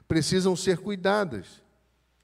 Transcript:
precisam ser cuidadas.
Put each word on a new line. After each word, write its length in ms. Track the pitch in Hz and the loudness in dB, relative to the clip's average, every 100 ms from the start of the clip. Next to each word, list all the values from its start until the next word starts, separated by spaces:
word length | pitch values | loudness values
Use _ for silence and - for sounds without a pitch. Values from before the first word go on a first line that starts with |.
| - | -2
precisam 480 | 160 156 185 185 | 0 2 2 2
ser 240 | 175 190 175 | 0 0 -2
cuidadas. 840 | 208 196 190 208 185 107 82 - _ _ _ _ _ _ | -2 -2 0 0 0 -6 -12 -20 _ _ _ _ _ _